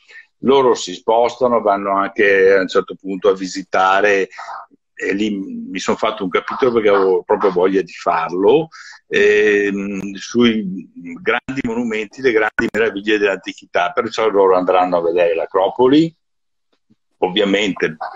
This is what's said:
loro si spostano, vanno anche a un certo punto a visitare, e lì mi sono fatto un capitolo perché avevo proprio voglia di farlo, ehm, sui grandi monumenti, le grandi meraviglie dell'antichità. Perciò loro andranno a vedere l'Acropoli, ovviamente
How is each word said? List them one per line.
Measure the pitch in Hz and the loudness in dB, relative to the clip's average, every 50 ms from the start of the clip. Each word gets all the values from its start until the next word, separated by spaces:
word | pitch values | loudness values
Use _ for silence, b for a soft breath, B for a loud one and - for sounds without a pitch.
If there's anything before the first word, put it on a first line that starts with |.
| B B B B B B _ _ | B B B B B B _ _
loro | - 120 135 139 131 123 107 | 0 2 4 4 4 4 2
si | 92 - - 90 | 0 -2 -8 -12
spostano, | - - - 110 117 120 117 - - 131 123 120 113 | -6 -2 0 2 2 2 0 0 0 0 0 2 2
vanno | 104 104 98 101 98 98 98 | 2 0 0 0 0 -2 0
anche | 98 98 98 - - 107 101 98 95 95 95 98 | 0 -2 -2 0 2 2 4 4 6 6 6 4
a | 98 | 4
un | 92 87 | 2 0
certo | - 98 92 - 92 | 0 -2 -2 -2 -8
punto | - - 95 98 95 - 101 | -12 -10 -8 -8 0 0 0
a | 95 | 0
visitare, | 95 95 92 90 98 95 - - 98 92 95 95 98 101 104 101 98 92 B B B B B B B B B _ _ _ _ _ - | 0 -4 -8 -8 -10 -8 -4 -2 0 2 2 2 4 4 2 2 2 0 B B B B B B B B B _ _ _ _ _ -8
e | 107 92 | -6 -4
lì | 95 98 107 107 | -4 -2 -2 -4
mi | 104 98 95 92 82 - - - 92 95 | -4 -6 -8 -10 -10 -12 -12 -10 -10 -6
sono | - - 107 | -4 -4 -4
fatto | - - 107 107 - 101 | -2 -2 -4 -4 -4 -6
un | 90 | -4
capitolo | - 104 - - - - 139 127 | -2 -4 -4 -4 -4 -2 0 0
perché | 117 117 104 104 | 2 2 2 4
avevo | 101 98 95 95 92 87 | 2 4 4 2 2 0
proprio | - - 104 95 104 101 | 0 -2 -2 0 0 0
voglia | 87 87 90 98 95 95 | 2 2 2 2 2 0
di | 87 85 | -2 -2
farlo, | - - - 95 85 82 80 82 85 90 95 104 127 156 160 160 B B B B B B B | -8 -6 -4 -2 -2 -2 -4 -4 -4 0 2 4 4 2 0 -4 B B B B B B B
ehm, | _ - - 101 104 104 104 107 107 104 101 101 101 101 101 98 101 101 95 95 101 98 | _ -2 2 2 4 4 4 4 2 2 2 0 0 -2 -4 -6 -6 -8 -8 -8 -10 -12
sui | 95 - - - 120 120 120 110 110 104 92 92 92 - - _ 254 - - 127 120 | -12 -14 -4 0 2 4 4 2 0 -4 -6 -8 -10 -12 -14 _ -18 -16 -16 -16 -8
grandi | 180 - - 120 - - 135 135 | -4 -4 -4 -4 -4 -6 -8 -6
monumenti, | 131 123 113 117 123 113 110 107 110 104 - - | -6 -4 -4 -4 -4 -4 -4 -6 -8 -10 -10 -4
le | 131 131 | -2 0
grandi | 113 107 107 107 - - 117 110 | 2 2 0 0 0 -2 -4 -2
meraviglie | - 107 113 110 98 101 101 107 107 104 | -2 -2 -2 -2 -2 -4 -2 -2 0 2
dell'antichità. | 101 101 98 92 - 101 95 - - _ - 95 87 87 | 2 0 0 -2 -6 -12 -16 -16 -16 _ -2 -2 -2 0
Perciò | - - 117 110 - - 110 110 | -2 -4 -4 -4 -4 -2 0 2
loro | 98 101 98 95 92 | 2 4 4 4 4
andranno | 90 90 90 92 92 90 90 90 | 2 2 2 2 2 2 2 0
a | 87 | 0
vedere | 85 85 82 87 87 85 82 | 0 0 0 2 2 2 0
l'Acropoli, | 80 78 - - 95 95 98 - - 123 127 139 151 165 165 - _ _ _ _ _ _ _ _ _ _ _ _ _ _ _ _ _ _ _ _ _ | -2 -4 -2 -2 0 0 0 0 2 2 4 4 4 2 2 -4 _ _ _ _ _ _ _ _ _ _ _ _ _ _ _ _ _ _ _ _ _
ovviamente | - 92 90 107 104 98 98 98 107 98 87 - - 82 80 - - - - | -4 -2 0 0 0 0 0 0 0 -2 -2 -2 -4 -4 -4 -8 -12 -12 -8